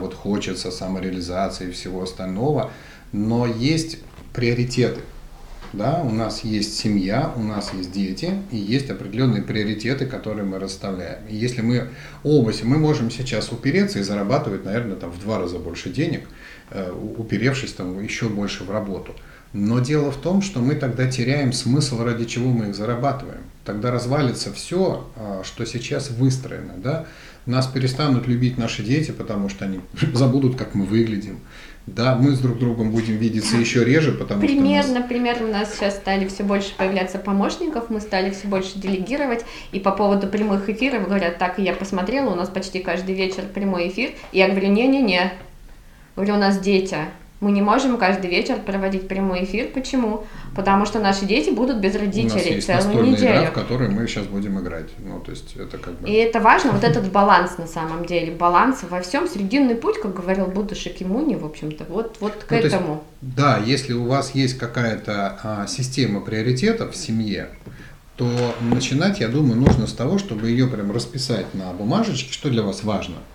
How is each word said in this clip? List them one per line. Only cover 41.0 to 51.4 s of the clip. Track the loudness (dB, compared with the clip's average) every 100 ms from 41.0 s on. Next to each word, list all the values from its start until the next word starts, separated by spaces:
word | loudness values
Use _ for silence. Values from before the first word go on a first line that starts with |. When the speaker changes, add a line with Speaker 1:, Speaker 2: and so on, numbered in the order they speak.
| 0
Speaker 2:
говорят: | 2 0 0
«Так, | -2 0
и |
я | 0
посмотрела, | 0 -2 -2 0 0 0
у | 0
нас | -2
почти | -4 -4 -4
каждый | -2 -2 -2 0
вечер | 0 -2 -6
прямой | -2 0 0 0
эфир». | -2 -4 -4 -2
И | 4
я | 4
говорю: | 4 4
«Не-не-не». | 4 6 4 4 4 2 -2 -12 -20 -20 -20 -20 -20 -14 -2
Говорю: | 2 4
«У |
нас | 4 2
дети. | 4 2 2 -2 -6 -10 -20 -4
Мы | 0
не | 2
можем | 4 4 4 4
каждый | 4 2 2
вечер | 0 0 -2 -2
проводить | -2 0 -2 -2
прямой | -2 0 0
эфир». | -2 -2 -2
Почему? | -4 -2 0 0 -2 -6 -12 -8 -2
Потому | 4 4 4
что | 2
наши | 2 2 2
дети | 2